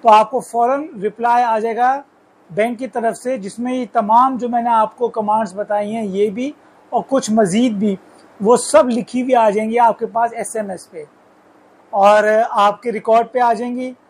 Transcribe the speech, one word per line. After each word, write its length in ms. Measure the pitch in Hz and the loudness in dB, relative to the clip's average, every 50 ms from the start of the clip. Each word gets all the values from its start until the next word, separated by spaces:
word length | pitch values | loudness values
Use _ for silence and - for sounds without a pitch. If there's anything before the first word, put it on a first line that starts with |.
| - | 6
तो 60 | 233 | 6
आपको 320 | 214 214 214 220 262 240 | 6 6 4 2 -4 -8
फ़ौरन 480 | - - - 233 233 240 269 277 302 320 311 | -8 -4 -2 0 0 0 0 -4 -6 -10 -12
reply 460 | 208 180 214 196 - 233 240 240 240 | -8 -8 -8 -6 -4 -2 0 0 0
आ 180 | 247 233 226 220 | 0 0 -2 -2
जाएगा 440 | 214 233 220 220 240 254 269 285 285 _ _ _ _ _ _ _ _ _ 165 | -2 -4 -2 0 0 0 0 -2 -6 _ _ _ _ _ _ _ _ _ -4
bank 240 | 180 214 240 247 | -4 -4 -4 -4
की 100 | 214 262 | -8 -10
तरफ 280 | 233 - 240 220 226 202 | -8 -6 -4 -4 -4 -4
से, 220 | - - - - | -4 -8 -8 -6
जिसमें 360 | 240 190 202 - - 240 247 254 | -6 -8 -12 -10 -10 -8 -6 -6
ये 120 | 254 247 | -6 -8
तमाम 520 | - - 233 220 202 226 233 254 262 269 | -4 -4 -4 0 2 4 4 4 2 0
जो 120 | 220 240 240 | -4 -6 -4
मैंने 200 | 240 240 233 240 | -4 -2 0 0
आपको 400 | 233 220 220 220 - - 247 226 | 2 2 0 0 -2 -6 -6 -4
commands 460 | 233 226 214 208 214 220 226 185 180 | -4 -4 -2 0 0 -2 -2 -4 -6
बताई 360 | 196 208 202 208 208 208 208 | -10 -6 -4 -4 -4 -4 -4
हैं 120 | 220 226 220 | -6 -6 -6
ये 260 | 202 185 196 208 220 | -6 -2 -2 -2 -2
भी 260 | 190 233 254 294 294 _ _ _ _ _ _ _ - | -2 -6 -8 -8 -8 _ _ _ _ _ _ _ -6
और 80 | 233 | -6
कुछ 300 | - - 269 262 - - | -4 0 -2 -2 0 0
मज़ीद 420 | 214 226 220 180 175 226 247 262 214 | 2 2 2 2 2 0 0 0 0
भी, 260 | 196 214 208 190 185 _ - _ - - _ _ _ | -2 -2 -2 -4 -4 _ -20 _ -20 -20 _ _ _
वो 160 | 208 208 247 | 2 2 2
सब 320 | 240 - - - 302 302 254 | 2 2 4 4 4 4 4
लिखी 320 | 233 214 185 - - 254 | 0 -4 -4 -6 -6 -6
हुई 120 | 247 262 254 | -2 2 2
आ 160 | 240 226 214 | 4 4 2
जाएंगी 280 | 190 214 220 220 226 | 2 0 -2 -2 2
आपके 280 | 240 240 226 208 - 226 | 2 2 2 2 0 -8
पास 280 | 190 196 226 233 226 226 | -6 -2 -2 -2 -2 -4
एसएमएस 560 | 233 208 - - 220 214 196 185 170 - _ | -8 -12 -8 -8 -8 -8 -8 -12 -14 -16 _
पे 160 | 190 165 147 _ _ _ _ _ _ _ _ _ _ _ _ _ _ _ _ _ - | -18 -20 -20 _ _ _ _ _ _ _ _ _ _ _ _ _ _ _ _ _ 0
और 540 | 202 196 202 208 214 208 214 214 220 233 233 | 4 6 6 6 6 4 4 2 2 0 0
आपके 400 | 240 220 202 208 202 - - 240 | 0 2 2 2 0 -2 -8 -6
record 360 | 214 214 - 220 220 233 233 | -6 -4 0 2 2 2 2
पे 120 | 233 - 247 | 0 -2 0
आ 140 | 247 240 233 | 0 0 0
जाएंगी। 420 | 208 240 247 247 247 254 254 254 _ _ | -2 -4 -8 -8 -8 -10 -10 -12 _ _